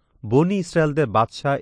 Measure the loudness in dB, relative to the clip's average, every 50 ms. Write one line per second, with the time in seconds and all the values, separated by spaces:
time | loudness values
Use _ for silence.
0 | _ _ _ _ -4 0 2 4 4 2 0 -2 -4 -2 0 0 0 2 0 -2
1 | -2 0 0 0 0 0 -4 -6 -4 -4 -4 -4